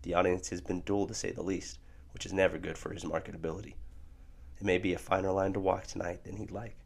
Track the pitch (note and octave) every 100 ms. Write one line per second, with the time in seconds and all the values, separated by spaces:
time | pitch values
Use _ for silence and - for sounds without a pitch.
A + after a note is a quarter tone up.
0 | F2 F2 F#2 F2+ - F2+ - F2+ - G2+
1 | F#2+ F2+ - - E2+ F#2 - - - -
2 | - - - F#2+ F#2+ E2+ F2 D#2+ - F2+
3 | E2+ D#2+ - E2+ D#2+ E2 A2 - - -
4 | - - - - - - G2+ F2+ F#2 F2
5 | - F#2+ F#2+ F#2+ F#2+ F#2+ F#2 F#2 - -
6 | F2 F2+ - G#2 G#2 G2 A2+ -